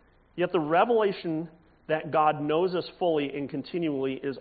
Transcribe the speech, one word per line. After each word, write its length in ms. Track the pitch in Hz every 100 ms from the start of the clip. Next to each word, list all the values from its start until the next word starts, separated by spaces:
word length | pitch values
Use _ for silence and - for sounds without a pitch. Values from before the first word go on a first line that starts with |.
| _ _ _ -
Yet 160 | 175
the 80 | 175
revelation 880 | 147 165 226 233 208 190 175 160 165 - _ _ -
that 220 | 156 160
God 300 | 160 151 151
knows 320 | 147 156 185
us 160 | 180 - -
fully 380 | 180 156 139 147
and 100 | 139
continually 680 | 147 127 185 165 139 135 131
is 240 | 139 131